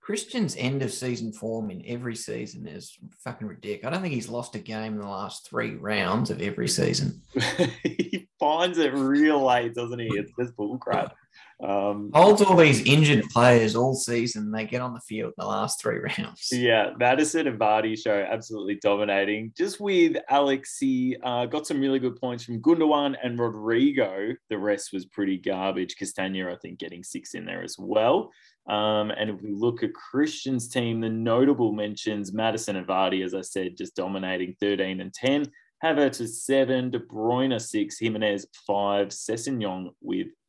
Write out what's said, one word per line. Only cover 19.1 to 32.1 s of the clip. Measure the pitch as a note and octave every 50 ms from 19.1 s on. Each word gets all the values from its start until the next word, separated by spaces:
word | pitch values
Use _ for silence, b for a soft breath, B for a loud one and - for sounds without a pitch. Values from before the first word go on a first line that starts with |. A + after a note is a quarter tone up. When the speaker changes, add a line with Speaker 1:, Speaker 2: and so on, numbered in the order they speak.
| G2 G2 G2 G2+ G#2 G#2+ A2+ A2+ -
Speaker 2:
Just | - F3 G3+ F#3 -
with | G3+ G3+ G3 F3+ E3+ E3 - - - -
Alexi, | C#3 C#3+ C#3+ C#3 C3+ C3+ C3+ - - - C#3 C3+ C3 B2+ B2+ B2+ B2+ - -
uh, | B2 B2 A#2+ B2
got | A#2 B2 D3+ D3+
some | - D#3+ C#3
really | C3+ C3+ C3+ C3+
good | B2 B2+ A#2+ -
points | - B2+ B2 A#2+ A#2+
from | - A#2+ A2+
Gundogan | A#2 D3+ E3+ D#3+ D#3+ D#3 D3+ D3 C#3+ C#3+ C3+ - -
and | B2 A#2+ A#2+
Rodrigo. | A#2+ A2+ G#2+ G#2+ G#2+ A2+ A#2 A#2+ C3 D3 C#3 C3 A2+ G2 F#2 G2 G2+ A2 B2 - _ _
The | A2 G2+
rest | F#2+ G#2 G#2 G2 - -
was | - F#2+ F#2
pretty | _ _ - G2+ F#2+ F#2+ F2+
garbage. | - F#2+ F#2+ F#2 F#2 G2 F#2+ F#2 F#2 F2 -
Castagna, | - G2+ F#2 - - F#2+ F#2+ F#2+ F#2+ F#2 F2+
I | F2 F2
think, | - E2+ F2+ -
getting | E2+ E2 E2+ E2+ F2
six | - - - - - -
in | F2 F2
there | F2+ F2 F2 F2
as | F2+ - -
well. | F#2+ F#2+ G#2 G#2+ A2 A#2+ D3 G3 A3 - b b b b b b _ -
Um, | G#2 G#2 G#2 G#2+ G#2+ G#2+ G#2+ G#2+
and | - - G#2+ G#2+
if | G#2 F#2
we | - G#2+ G2+
look | G2 A2 A#2+ A#2+ A#2 A#2+
at | G#2+ -
Christian's | - - - - C3+ D3 D3+ D3+ - - C3+ C3+ B2 A#2+ -
team, | - B2+ A#2+ A#2 A2+ A2+
the | A2+ A2+
notable | A2 A2+ A2+ A#2 A2+ A#2+ C3+ C#3 C#3+ A#2+ A#2+ A2 G#2
mentions, | G#2+ G#2 G#2 G#2 G2 - A2